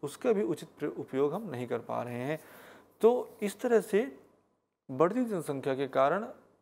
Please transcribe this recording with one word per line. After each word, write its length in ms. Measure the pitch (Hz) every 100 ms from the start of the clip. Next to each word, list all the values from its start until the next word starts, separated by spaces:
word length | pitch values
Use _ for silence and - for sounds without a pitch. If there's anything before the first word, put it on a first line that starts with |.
उसका 300 | 147 - 254
भी 100 | 202
उचित 260 | 190 156 165 -
प्र-, 200 | 147 -
उपयोग 340 | 139 135 143
हम 180 | 175 226
नहीं 160 | 123 123
कर 120 | 120
पा 240 | 117 117
रहे 160 | 120 120
हैं। 220 | 127 156 - - - - - _
तो 300 | 220 247 - -
इस 180 | 202 -
तरह 200 | 254 226
से 380 | - 196 262 - - _ _ _ _ _ -
बढ़ती 340 | 131 170 233
जनसंख्या 500 | 240 190 147 139 135
के 140 | 135 139
कारण 380 | 135 139 180 233 - _ _